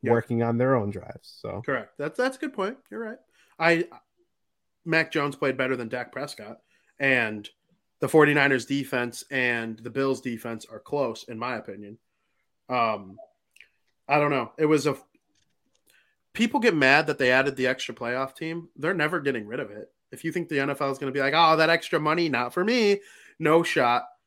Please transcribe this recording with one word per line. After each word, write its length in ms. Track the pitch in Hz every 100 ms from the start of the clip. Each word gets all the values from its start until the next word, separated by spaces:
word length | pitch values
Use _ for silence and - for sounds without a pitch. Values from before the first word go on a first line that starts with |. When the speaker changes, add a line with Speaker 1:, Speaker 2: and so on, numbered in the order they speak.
Speaker 1:
Yeah. 100 | 123
Speaker 2:
working 300 | 117 - 117
on 160 | 117 117
their 160 | 127
own 160 | 131 101
drives. 480 | 98 - - - -
So 220 | 110 98
Speaker 1:
Correct. 280 | 117 131 104 _
That's, 200 | 147 160
that's 200 | 254 262
a 40 |
good 140 | 302
point. 220 | - 196 269 _
You're 100 | 214
right. 180 | 226 233 _ _ _ _
I, 280 | 165 170 170 - _ _ _ _ _ _ _ _
Mac 260 | 170 160 156
Jones 240 | 160 143
played 220 | 135 143 127
better 180 | 131
than 140 | 127 117
Dak 240 | 123 120
Prescott, 480 | 135 147 - 104 113 _ _ _ _
and 480 | 139 127 113 107 101 _ _ _ _ _
the 100 | 139
forty-niners 580 | 160 147 147 139 131 110
defense 580 | 139 135 127 120 117 -
and 440 | 135 123 120 113 110
the 100 | 117
Bills 300 | 123 135 131
defense 440 | 127 113 117 113 -
are 120 | 110
close, 460 | - 147 127 110
in 120 | - 110
my 200 | 120 117
opinion. 420 | - 101 101 107 _ _ _ _ _ _ _
Um, 500 | 127 117 104 95 98 - _ _ _ - _ _ _ -
I 140 | 147
don't 100 | 147
know. 220 | 139 117 -
It 80 | 156
was 200 | 151 143
a, 100 | 131 _ _ _ _ _ _ _ _ _ _ _ _ _
people 260 | - 233 269
get 160 | 226 165
mad 320 | 131 143 151
that 100 | 139
they 140 | 127
added 240 | 127 135 135
the 100 | 127
extra 260 | 131 -
playoff 440 | 113 120 127 135 -
team. 320 | 160 170 170 -
They're 180 | 151
never 240 | 185 151 175
getting 300 | 139 123 104
rid 100 | 127
of 140 | 110
it. 180 | 104 - _ _
If 100 | 120
you 80 | 165
think 180 | 180 165
the 120 | 143
N 100 | 139
F 100 | 139
L 120 | 139
is 60 | 135
gonna 120 | 139
be 80 | 135
like, 160 | 135 156
"Oh, 200 | 165 160
that 140 | 160
extra 280 | 165 - 165
money, 300 | 151 165 165
not 260 | 123 123
for 80 | -
me," 380 | 202 247 208 202 - - - _
no 240 | 160 160
shot. 400 | 165 - 120 120 - _